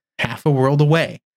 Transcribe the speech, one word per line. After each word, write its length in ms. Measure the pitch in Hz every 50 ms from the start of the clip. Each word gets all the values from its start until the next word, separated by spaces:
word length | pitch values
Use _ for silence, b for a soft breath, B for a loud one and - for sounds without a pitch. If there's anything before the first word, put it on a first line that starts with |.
| _ _ _ -
half 260 | - - 131 - -
a 60 | 156
world 280 | 139 131 131 135 147 143
away. 400 | 151 147 160 165 147 - 165 - _ _ _